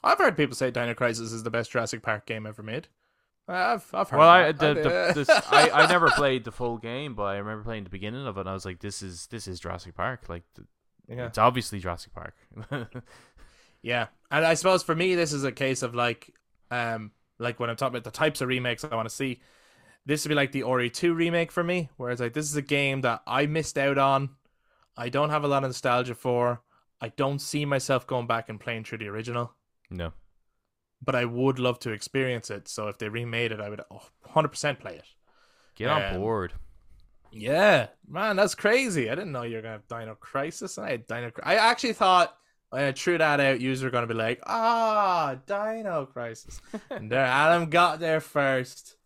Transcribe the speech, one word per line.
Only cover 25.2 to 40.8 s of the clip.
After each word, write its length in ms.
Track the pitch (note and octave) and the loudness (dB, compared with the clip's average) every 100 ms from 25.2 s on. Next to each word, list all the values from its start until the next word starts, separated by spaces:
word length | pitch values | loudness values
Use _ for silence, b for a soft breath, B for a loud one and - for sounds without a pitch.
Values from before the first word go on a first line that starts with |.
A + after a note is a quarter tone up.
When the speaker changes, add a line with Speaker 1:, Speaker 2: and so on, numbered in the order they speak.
| D3+ | 0
Speaker 1:
have 140 | D3+ | 0
a 40 | D3 | 2
lot 140 | C#3 | 0
of 40 | C3+ | 0
nostalgia 460 | B2 C3 B2 B2 | -2 0 0 0
for. 480 | A#2 B2+ A#2+ A#2+ A#2+ _ _ _ _ | -4 -2 2 0 -2 _ _ _ _
I 100 | A#2 | -12
don't 280 | - C#3 C#3 | -2 -2 -2
see 240 | - D3 | -4 -4
myself 420 | C#3+ C#3 - C3 - | -2 -2 0 -2 0
going 200 | B2+ A#2 | -6 -2
back 220 | A#2 - | -4 -4
and 100 | G#2+ | -12
playing 240 | - A2+ | -8 -8
through 140 | G#2+ A2 | -8 -10
the 80 | G#2+ | -8
original. 480 | G#2 A2+ A#2+ A#2+ _ _ _ - | -8 -6 -4 -6 _ _ _ -12
Speaker 2:
No. 220 | F2+ E2 - - _ _ _ _ _ _ _ | -6 -8 -8 -20 _ _ _ _ _ _ _
Speaker 1:
But 140 | B2+ | -2
I 100 | B2+ | 0
would 360 | A#2+ A#2+ C3+ B2+ | 0 2 0 2
love 180 | B2 A#2+ | 0 0
to 120 | B2 | -6
experience 580 | G#2+ - C3+ C3 A#2+ - | -8 -4 -2 -2 -4 -6
it. 160 | G#2 - | -12 -10
So 220 | - G#2+ | -8 -8
if 100 | - | -6
they 100 | G#2+ | -8
remade 440 | A2+ A#2+ A#2 A#2 | -6 -6 -2 -2
it, 80 | G#2+ | -4
I 80 | G#2 | -10
would 100 | G#2 | -12
a 480 | - G2 - _ - | -14 -20 -20 _ -2
hundred 200 | D#3 D3+ | 0 0
percent 320 | - D3 C#3 | -2 -4 -4
play 160 | G2+ E2+ | -12 -16
it. 80 | - _ _ _ _ _ _ _ | -20 _ _ _ _ _ _ _
Speaker 2:
Get 120 | A2 | 0
on 120 | D3+ G2 F#2+ | 0 0 -2
Speaker 1:
Um, 40 | |
Speaker 2:
board. 340 | G#2 A2+ F2+ - - - - - _ _ _ | -2 -2 -4 -8 -14 -20 -20 -20 _ _ _
Speaker 1:
Yeah, 560 | A2 A2 D3+ G#3 D#3+ G#2+ _ - | -10 -2 4 6 6 2 _ -12
man, 260 | D3+ G#3+ | -4 -2
that's 220 | F#3+ G3+ - | 2 2 2
crazy. 520 | G#3 A#3+ C4 E3 A2+ | 2 4 2 -2 -2
I 60 | |
didn't 160 | C#3+ G3 | -4 -6
know 120 | C3 | -8
you 120 | A#2 A2+ | -6 -8
were 60 | |
gonna 120 | A2 | -10
have 120 | G#2+ _ | -14 _
Dino 300 | A#2 A2 G#2+ | -12 -12 -16
Crisis. 600 | - C#3 D3+ - F#3+ | -8 -6 -6 -8 -12
I 120 | - | -10